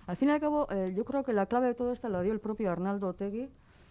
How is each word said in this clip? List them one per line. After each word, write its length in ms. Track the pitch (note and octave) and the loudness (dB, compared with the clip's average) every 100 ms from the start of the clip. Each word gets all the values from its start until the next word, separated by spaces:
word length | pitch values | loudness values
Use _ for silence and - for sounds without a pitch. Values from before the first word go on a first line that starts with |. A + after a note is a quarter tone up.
| - | -8
Al 120 | F3+ | 0
fin 100 | C4+ | 2
y 20 | |
al 80 | D4 | 4
cabo, 260 | D4+ D4 D4 | 2 0 0
eh, 240 | G3 F#3 F#3 | 0 -2 -2
yo 100 | A#3+ | -2
creo 180 | C#4 | -2
que 80 | C4 | 0
la 140 | G#3+ G3 | 2 2
clave 220 | A#3+ B3+ | 2 2
de 60 | A#3+ | 0
todo 180 | B3 | -2
esto 160 | B3 A#3+ | -2 -2
la 120 | F#3 | 0
dio 120 | F3+ | 0
el 60 | A3 | 0
propio 320 | G#3+ G#3+ G#3 | -2 -2 0
Arnaldo 360 | E3+ F#3+ G3+ F#3+ | 0 0 0 -2
Otegi. 420 | F3+ G3+ G#3 C4+ - - - - | -4 -4 -6 -8 -12 -20 -20 -20